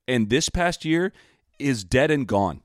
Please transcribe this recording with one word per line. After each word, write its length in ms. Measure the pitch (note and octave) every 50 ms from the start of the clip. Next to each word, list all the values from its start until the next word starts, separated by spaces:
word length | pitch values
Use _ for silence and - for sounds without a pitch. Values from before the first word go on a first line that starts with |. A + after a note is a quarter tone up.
| _ -
And 220 | B2+ B2 A2 G2+
this 180 | A#2 C#3+ D#3+ -
past 380 | - F3+ F3 F3 E3+ - -
year 260 | D#3+ D#3 E3 F3+ F#3+ - - _ _ _ _ _ _ _ -
is 240 | C#3 C#3+ C3+ A2 F#2+
dead 280 | F2+ - B2+ C#3 D#3
and 160 | D#3 C#3+ C3+ F#2
gone. 340 | G#2+ G2 G2 F2+ D2 C#2+ -